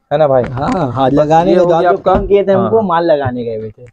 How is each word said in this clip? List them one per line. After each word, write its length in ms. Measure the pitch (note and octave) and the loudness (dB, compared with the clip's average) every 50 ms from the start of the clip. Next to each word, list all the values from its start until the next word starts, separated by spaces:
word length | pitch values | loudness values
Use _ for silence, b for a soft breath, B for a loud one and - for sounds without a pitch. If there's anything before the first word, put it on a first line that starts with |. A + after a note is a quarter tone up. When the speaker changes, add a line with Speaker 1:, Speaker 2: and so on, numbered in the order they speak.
| _ _ | _ _
Speaker 1:
है 60 | C#3+ D3+ | -2 0
ना 100 | D#3 C#3+ | 2 2
भाई? 160 | C3 B2+ A#2 | 2 2 0
Speaker 2:
हाँ, 480 | - B2+ A#2+ C#3+ - - F#3+ D#3 B2+ | -2 -4 -6 -4 -4 -2 -2 -4 -4
हाँ, 160 | A2 C3 C3+ C3 | -2 -2 0 2
Speaker 1:
बस 60 | C3+ | 2
Speaker 2:
लगाने 360 | C#3+ D3+ D3 D#3 D#3+ F3 F#3+ | 2 2 2 2 2 2 4
Speaker 1:
ये 60 | F3 | 2
Speaker 2:
के 60 | F#3 | 2
Speaker 1:
हो 60 | F3 E3+ | 2 2
Speaker 2:
बाद 140 | E3 E3 | 2 0
Speaker 1:
गया 100 | F3+ F3 | 0 0
Speaker 2:
जो 60 | F3+ F#3 | 0 0
Speaker 1:
आपका। 180 | - F#3 F#3 | 0 0 0
Speaker 2:
फोन 120 | G3 G3 F3 | 0 0 0
किए 160 | G3 G3+ G3 | 0 0 2
थे 80 | G3 | 2
हमको, 240 | F#3+ F#3+ F#3+ F#3 A3 | 0 0 0 0 0
Speaker 1:
हाँ, 60 | A3+ | 0
हाँ। 0 | |
Speaker 2:
माल 240 | A3 F#3 E3+ E3+ E3+ | 0 0 -2 -2 0
लगाने 400 | E3+ D#3 C#3+ C#3 B2+ B2 B2 A#2+ | 0 0 0 -2 -4 -6 -6 -8
गए 120 | A#2 A2+ A2 | -8 -8 -8
हुए 120 | A2 A2 | -10 -12
थे। 160 | - - B2 - | -14 -18 -20 -20